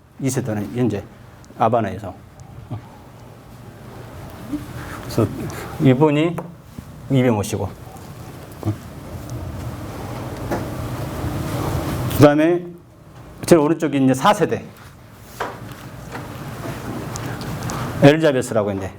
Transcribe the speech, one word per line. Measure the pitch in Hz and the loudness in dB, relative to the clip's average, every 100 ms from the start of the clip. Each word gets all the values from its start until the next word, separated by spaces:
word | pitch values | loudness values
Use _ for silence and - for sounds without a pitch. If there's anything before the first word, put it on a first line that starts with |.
| - - | -20 -4
이 | 135 | -2
세대는 | 127 110 107 98 | 0 0 -2 -2
현재 | 117 123 101 - - - - - - | 0 2 0 -6 -14 -20 -20 -12 0
아바나에서. | 113 117 101 95 95 - - - - - - 110 - - - - - - - - - - - - - - - - - 294 - - - - | 4 4 2 -4 -10 -12 -18 -20 -18 -16 -10 -10 -12 -18 -20 -20 -20 -20 -20 -20 -18 -18 -16 -16 -16 -16 -14 -14 -8 -8 -8 -10 -10 -10
그래서 | - - - - - - - - | -2 2 2 0 -6 -8 -8 2
이분이 | 147 127 156 147 170 170 - - - - - - - | 6 6 6 6 2 0 -8 -14 -18 -16 -16 -12 0
이병호 | 135 123 107 | 4 4 4
씨고. | 95 101 95 - - - - - - - - - | 0 -2 -4 -8 -16 -16 -16 -16 -16 -16 -16 -8
그 | - - - - - - - - - - - - - - - - - - - - - - - - - - - - - - - - - - - - | -6 -6 -8 -14 -12 -12 -10 -10 -8 -8 -10 -10 -10 -10 -10 -8 -8 -8 -4 -4 -4 -6 -6 -6 -6 -6 -4 -4 -2 -2 -2 -2 -2 -2 0 6
그다음에 | 147 - 160 175 180 - - - - - - - - | 8 8 6 4 -2 -12 -20 -20 -20 -20 -20 -4 6
제일 | 170 | 8
오른쪽이 | 147 160 160 139 | 8 2 2 4
이제 | 131 | 4
사 | 131 202 | 6 4
세대. | 208 160 110 - - - - - - - - - - - - - - - - - - - - - - - - - - - - - - - - - - | 4 2 0 -6 -18 -20 -20 -20 -20 -16 -10 -10 -10 -14 -14 -16 -16 -14 -12 -12 -12 -12 -10 -8 -8 -8 -8 -8 -8 -8 -8 -8 -6 -6 -4 -6 6
엘자베스라고 | 143 156 160 127 120 110 101 | 8 10 6 4 2 2 2
이제. | 98 95 | 0 -4